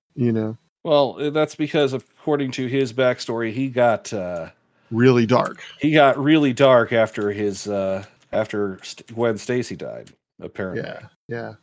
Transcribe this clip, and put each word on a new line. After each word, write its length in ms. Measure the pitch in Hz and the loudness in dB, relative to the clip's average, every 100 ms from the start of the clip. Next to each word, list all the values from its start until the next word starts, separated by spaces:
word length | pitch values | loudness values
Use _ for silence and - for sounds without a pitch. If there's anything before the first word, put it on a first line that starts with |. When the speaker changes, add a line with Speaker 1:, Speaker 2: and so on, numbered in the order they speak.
| _ - | _ -4
Speaker 1:
You 160 | 120 | -2
know? 260 | 110 110 113 _ _ 170 | 0 -4 -10 _ _ 0
Speaker 2:
Well, 320 | 147 127 85 | 2 2 -2
uh, 80 | 147 | -4
that's 240 | 151 151 - | -2 -2 -2
because 360 | 147 156 139 | -2 0 0
according 580 | 127 - _ - 143 135 | -2 -10 _ -2 -2 -2
to 160 | 127 127 | -4 -2
his 260 | 135 131 | -2 -2
backstory, 580 | 117 127 120 - 117 113 | 0 0 0 -4 -4 -4
he 160 | 113 135 | -4 -4
got, 460 | 123 120 107 - | 2 2 2 -4
uh, 380 | 107 90 85 80 _ _ _ _ | -8 -6 -8 -12 _ _ _ _
Speaker 1:
Really 340 | 110 127 120 110 | 4 6 6 4
dark. 360 | 120 98 - - - | 2 0 -6 -18 -4
Speaker 2:
he 100 | 147 | 2
got 260 | 156 139 139 | 6 6 4
really 360 | 143 156 143 | 2 4 4
dark 400 | 120 139 123 113 | 4 6 6 4
after 380 | 117 110 - 104 | 2 0 0 -4
his, 360 | 101 104 98 104 | -2 -4 -4 -6
uh, 380 | 101 95 95 98 _ _ | -4 -2 -4 -10 _ _
after 480 | 104 110 104 101 92 | -6 -4 -4 -4 -6
St-, 300 | - - - 117 | -14 -18 -14 -2
Gwen 220 | 117 104 | -2 -2
Stacy 380 | - 123 120 82 | -4 -4 -4 -10
died, 360 | 69 55 - _ _ _ | -12 -14 -18 _ _ _
apparently. 420 | 85 - 92 78 | -16 -10 -8 -8
Speaker 1:
Yeah, 240 | 80 - - _ - | -10 -14 -18 _ -14
yeah. 260 | 120 110 110 | -12 -12 -16